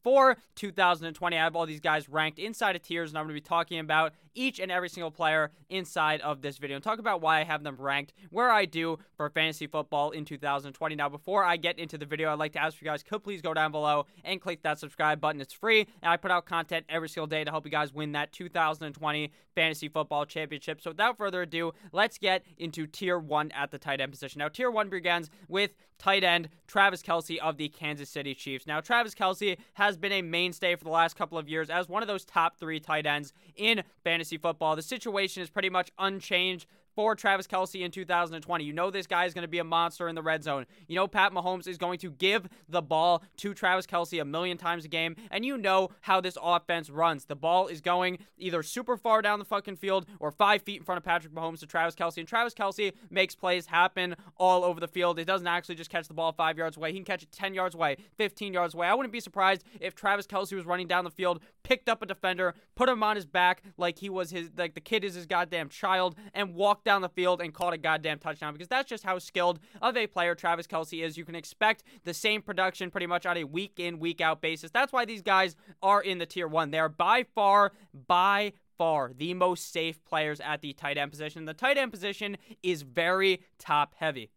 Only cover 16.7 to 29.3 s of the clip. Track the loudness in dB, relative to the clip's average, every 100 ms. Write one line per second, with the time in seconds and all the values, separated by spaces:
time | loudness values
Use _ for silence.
16.7 | -4 -2 -4 -4 -6 -4 -4 -4 -6 -4
17.7 | -2 -2 -4 -4 -4 -4 -8 -6 0 0
18.7 | 0 -8 -6 -2 -2 -4 _ _ 0 0
19.7 | 0 -4 -4 -2 -2 -2 -6 -6 -8 -8
20.7 | -8 -10 0 0 0 -4 -2 -4 -2 -4
21.7 | -6 -6 0 0 2 0 0 _ -12 -10
22.7 | -8 -10 -4 -2 -2 0 -2 -2 -6 -8
23.7 | -6 -6 -4 -4 -6 -14 -6 -6 -2 -2
24.7 | 0 -2 -2 0 0 -2 -16 -4 0 0
25.7 | _ _ _ 2 4 6 4 0 _ -4
26.7 | 4 4 4 -2 -2 -2 -2 -2 -2 -8
27.7 | -6 -8 -8 -8 -8 -8 -8 -8 -8 -4
28.7 | -6 2 2 2 0 0